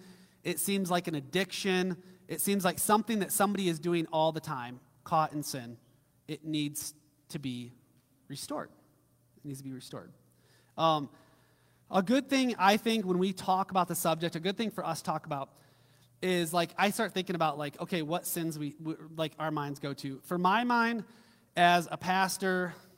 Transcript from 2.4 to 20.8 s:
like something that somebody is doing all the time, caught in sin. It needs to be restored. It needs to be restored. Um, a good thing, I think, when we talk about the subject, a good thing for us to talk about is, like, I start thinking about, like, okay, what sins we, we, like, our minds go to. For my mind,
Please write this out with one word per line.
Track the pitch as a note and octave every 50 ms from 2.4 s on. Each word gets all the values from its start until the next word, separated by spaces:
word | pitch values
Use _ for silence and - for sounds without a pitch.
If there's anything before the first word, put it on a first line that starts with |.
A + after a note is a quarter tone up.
| - G3+ G3+ G3+ F3+
like | F#3+ F#3+ -
something | - - G#3+ A3 A3 - A3+ G#3+
that | F3+ D3+
somebody | - - G3 G3+ G3+ F#3+ G3
is | F3 E3 D3+
doing | D#3 F3 F3 E3+ E3 -
all | D#3+ D#3 D#3 D#3+
the | D#3 D#3
time, | - D#3 D3+ B2+ A#2+ B2 B2 B2+ - _ _ _ _
caught | - F3 D#3+ D#3 D3 D3+
in | D3+ C#3+
sin. | - - C3+ A#2 A#2 A#2 A2+ _ _ _ _ _ _ _ _ _
It | - D3+ D3 D#3
needs | D#3+ D3+ D3+ D3 D3 D3 - - - - _ _ _ _ _ _ -
to | -
be | D#3+ C3+ C3+ B2 A#2+ A#2+ A#2+ A#2+ - _ _ _ _ _ _ _ _ _ -
restored. | C#3+ C#3+ - - C#4+ - - - - _ _ _ _ _ _ _ _ _ _ _ _
It | _ -
needs | D3 C3+ C3+
to | C3+
be | C3+ C3
restored. | B2+ - - - A2+ E2+ - - _ _ _ _ _ _ _ _ _ _ _ _
Um, | - D#3+ E3 D#3 D3+ C#3+ - - - - _ _ _ _ _ _ _ _ _ _ _ _ -
a | - F#3+
good | F#3+ F3+ B3 C#4+ C4+ C4+
thing, | C#4 C4 C4 B3 A3+
I | - F3+ G3 G#3
think, | G#3 - A#3 A3+ A3+ F#3+
when | F3+ F3 F3
we | F#3 G3+ F#3
talk | - - F#3+ F#3 F#3 F#3+ -
about | F#3 F#3 F3
the | F3 E3+
subject, | - - E3+ D#3+ D#3+ E3+ E3 -
a | D#3
good | D#3+ F#3+ G3
thing | - A#3 G#3
for | - - D#3+
us | E3 D#3+ -
to | -
talk | F#3 D#3 D#3 -
about | D#3+ D3+ C#3 C3+ - - _ - _ _ _ _ _ _ _ _ _ _ _ -
is, | F#3 F3+ F3 E3+ D#3 E3+
like, | F3 E3+ D#3+ -
I | - F#3+ G#3
start | G3 - A3+ F3+ -
thinking | F#3 F3+ G3 F3+
about, | E3 E3 D#3 C#3 D3
like, | D3 C#3+ - -
okay, | E3+ - F#3+ E3+
what | D3+ D3 E3 F3 F3
sins | - - F3+ E3 E3 D3+
we, | D3+ D3+ C#3+ C#3+ -
we, | D#3+ D#3+ D#3+ - D#3+ D#3+ D#3+
like, | D#3+ D#3+ D3+ -
our | - D#3 D#3+
minds | D#3 D3+ C#3+ C#3+ C#3+ C3+
go | - C#3+ C#3
to. | - - C#3 C3+ - -
For | - F3+ F3
my | F3+ F3+ G3 A3+ B3
mind, | A#3+ A#3+ A#3